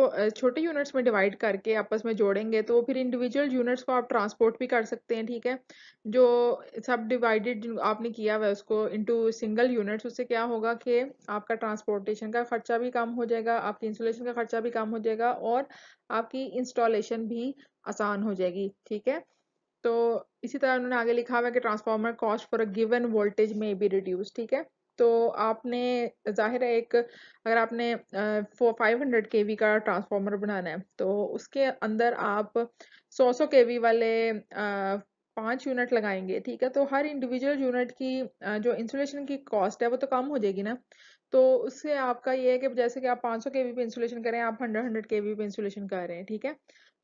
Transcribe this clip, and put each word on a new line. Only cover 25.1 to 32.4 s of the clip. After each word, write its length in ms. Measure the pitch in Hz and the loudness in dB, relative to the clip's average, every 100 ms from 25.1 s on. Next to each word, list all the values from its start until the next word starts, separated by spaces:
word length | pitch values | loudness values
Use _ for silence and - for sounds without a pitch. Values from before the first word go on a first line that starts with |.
| 233 233 | 6 2
आपने 840 | - 220 226 247 240 247 247 233 _ - | 2 0 0 -2 -2 0 0 -2 _ -4
जाहिर 340 | 208 214 247 | 0 2 2
है 120 | 247 233 | 2 2
एक, 200 | 233 233 | 2 0
अगर 600 | 240 - - _ 226 226 | 0 -8 -20 _ 0 2
आपने, 340 | 226 233 233 | 2 -2 -2
अ, 40 | 233 - 190 214 214 208 | -2 -6 -4 -2 -2 -4
फ़ो-, 200 | - 240 226 | 2 2 4
फ़ाइव 200 | 220 233 | 2 2
हंड्रेड 280 | 277 233 214 | 2 0 2
केवी 280 | 220 208 208 | 0 0 2
का 220 | 214 214 | 2 2
ट्रांसफार्मर 580 | 214 185 202 202 202 202 | 2 -2 -2 -2 -2 -2
बनाना 340 | 208 196 175 | -2 -4 -4
है 140 | 165 - - | -8 -10 -4
तो 280 | 190 202 208 | -2 0 -2
उसके 380 | - - 269 | -6 -6 0
अंदर 500 | 262 254 220 220 240 | 0 0 -2 2 2
आप 400 | - 214 202 | 2 -2 -2